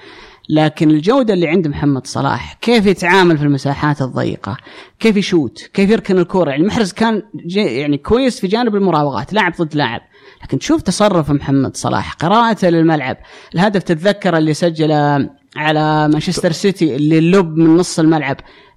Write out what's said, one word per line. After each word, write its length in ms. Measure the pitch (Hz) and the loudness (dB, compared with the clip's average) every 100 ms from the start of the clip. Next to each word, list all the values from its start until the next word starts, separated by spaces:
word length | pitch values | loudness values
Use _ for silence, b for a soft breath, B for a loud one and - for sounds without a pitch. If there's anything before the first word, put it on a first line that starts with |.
| B B B B - | B B B B -2
لكن 420 | 156 156 - 156 | 0 0 2 2
الجودة 440 | 151 175 269 220 | 2 2 2 2
اللي 140 | 185 156 | 0 0
عند 200 | 190 160 | 0 -2
محمد 380 | 143 143 131 - | -2 -2 -2 -4
صلاح، 520 | 131 135 113 - - | -4 -4 -4 -10 -6
كيف 260 | 233 240 202 | 0 2 2
يتعامل 520 | 180 175 190 175 151 | 0 2 4 4 2
في 60 | |
المساحات 580 | 147 139 139 139 151 143 | 0 0 -2 -2 -2 -2
الضيقة، 540 | 127 135 117 - 98 - B B B _ | -4 -4 -4 -6 -10 -12 B B B _
كيف 160 | 226 202 | 0 0
يشوت، 540 | 180 170 120 - - | 0 0 0 -6 -6
كيف 160 | - 196 | 0 2
يركن 280 | 220 - 185 | 2 0 0
الكرة. 320 | 170 190 147 | 0 0 0
يعني، 160 | 139 202 | 0 0
محرز 260 | 185 185 | 0 -2
كان 300 | - 226 214 - 151 170 | 0 -2 -2 -6 -14 -6
جي-، 340 | 190 185 120 | -2 -2 -2
يعني، 180 | 147 143 | -2 -4
كويس 420 | - 233 262 - | 0 0 0 -2
في 60 | 185 | -4
جانب 300 | 220 240 202 | -2 0 0
المراوغات، 560 | 190 156 147 117 - | 0 0 0 -4 -4
لاعب 200 | 208 180 175 | -2 -2 -2
ضد 140 | 156 | -4
لاعب، 260 | 147 123 117 - b b b | -2 -4 -6 -14 b b b
لكن 160 | - 151 | -8 -6
تشوف 240 | - 320 | -2 -2
تصرف 480 | 196 - 208 180 147 | -2 0 2 2 0
محمد 460 | 143 - 135 123 - | -2 0 0 0 -4
صلاح، 360 | 123 117 - | -4 -4 -6
قراءته 560 | - 156 220 226 - 180 | -4 0 2 0 0 0
للملعب. 480 | 165 165 156 131 - B B B | 2 2 0 -2 -8 B B B
الهدف 280 | - 208 196 | -2 0 0
تتذكر 540 | - 160 196 202 180 165 | -2 -2 0 0 0 0
اللي 160 | 156 | 0
سجله 760 | 147 175 160 156 151 147 139 - - _ 143 | 0 -2 0 0 2 2 0 -2 -8 _ -4
على 520 | 156 151 156 151 151 | -2 0 0 2 2
مانشستر 440 | 151 185 165 180 | 0 -2 -2 -2
سيتي، 440 | 160 202 180 160 127 | 0 -2 0 -2 0
اللي 220 | 151 160 | 2 2
اللب 380 | 165 196 165 156 | 4 2 2 2
من 200 | 160 170 | 4 4
نص 220 | 175 - | 2 0
الملعب. 380 | 160 160 139 131 b b b | 2 2 -2 -8 b b b